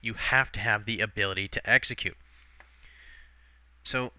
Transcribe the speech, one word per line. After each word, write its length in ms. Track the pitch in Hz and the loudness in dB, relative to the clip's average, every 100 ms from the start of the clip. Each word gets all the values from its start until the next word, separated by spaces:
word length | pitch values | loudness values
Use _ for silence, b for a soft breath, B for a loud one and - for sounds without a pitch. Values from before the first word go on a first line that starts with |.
You 100 | 113 | -8
have 400 | 107 - 131 131 | -4 2 4 2
to 80 | 98 | -2
have 240 | 113 107 | 0 0
the 160 | 107 107 | 0 -2
ability 480 | 104 107 98 95 98 | -2 0 0 0 -2
to 220 | - - | -4 2
execute. 480 | 127 - 120 92 - - b b b b b b b b b b b b b _ - | 2 2 -4 -6 -8 -16 b b b b b b b b b b b b b _ -10
So 300 | - 131 127 | -4 -2 -2